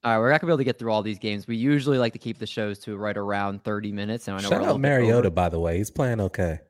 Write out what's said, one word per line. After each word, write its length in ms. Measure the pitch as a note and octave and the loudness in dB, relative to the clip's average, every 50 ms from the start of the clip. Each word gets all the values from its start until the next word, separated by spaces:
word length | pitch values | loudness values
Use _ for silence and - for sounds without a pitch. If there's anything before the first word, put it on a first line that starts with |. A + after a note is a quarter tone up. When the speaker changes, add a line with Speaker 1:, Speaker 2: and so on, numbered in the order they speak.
| _ | _
Speaker 1:
All 80 | A#2+ | 2
right, 80 | A2+ A2 | 2 4
we're 100 | A2+ B2 | 4 4
not 100 | D3 D#3 | 4 4
gonna 100 | F#3+ E3+ | 4 2
be 40 | E3+ | 2
able 40 | C#3 | 2
to 40 | C3+ | 2
get 120 | B2+ A#2+ - | 0 -2 -2
through 140 | A#2 A2+ | -2 0
all 100 | A2 G#2+ | 0 0
these 160 | G2+ G#2+ G#2+ F2+ | 0 -2 -6 -4
games. 300 | - A2 G#2 G2+ F#2+ - | -4 -4 -4 -4 -6 -6
We 80 | A#2 A2+ | -4 -2
usually 400 | A#2 C3+ D3 D3 C3 C#3+ C#3 C3 | 2 2 2 2 2 2 2 2
like 160 | B2 A#2 - | 2 0 -2
to 60 | - | -4
keep 180 | - A#2+ A2+ - | -8 -8 -8 -6
the 80 | A#2 | -8
shows 320 | G#2+ - - A2 G#2 G2+ G2 | -8 -6 -4 -4 -4 -4 -8
to 140 | - - G#2+ | -8 -10 -8
right 220 | G2 G#2 G#2+ G#2 G#2 | -6 -4 -4 -4 -4
around 460 | G2+ G2+ G2+ G2+ G2+ G2+ G2 G2 _ | -2 -2 -2 -2 -2 -2 -4 -6 _
thirty 280 | - G#2+ G#2 G#2+ G#2 | -4 -4 -4 -4 -6
minutes. 360 | G2+ G2+ G2+ G#2 A2 A#2+ - - | -6 -6 -4 -4 -6 -6 -6 -6
And 100 | G2 F#2+ | -6 -4
I 40 | |
know 80 | G2 - | 0 0
Speaker 2:
Shout 20 | |
Speaker 1:
we're 60 | F3 - | 0 0
a 20 | |
Speaker 2:
out 60 | - - | 2 0
Speaker 1:
little 100 | - - | 0 2
bit 40 | C3+ | 2
Speaker 2:
Mariota, 340 | C#3+ C#3+ C3 A#2+ A2 A#2 A#2+ | 2 4 4 4 4 4 4
Speaker 1:
over. 100 | A2+ G2 | 4 2
Speaker 2:
by 180 | E2 F2+ F2+ F2 | 2 2 0 0
the 100 | E2 E2 | 0 0
way. 180 | E2+ E2+ E2 F2+ | 0 0 0 0
He's 100 | G#2 - | -2 -4
playing 320 | - - D3 B2+ A#2+ A2 | -2 -2 0 0 0 0
okay. 380 | G2+ F#2 - - F#2+ E2+ D#2+ D#2 - _ | 0 -2 0 0 -2 -2 -2 -4 -8 _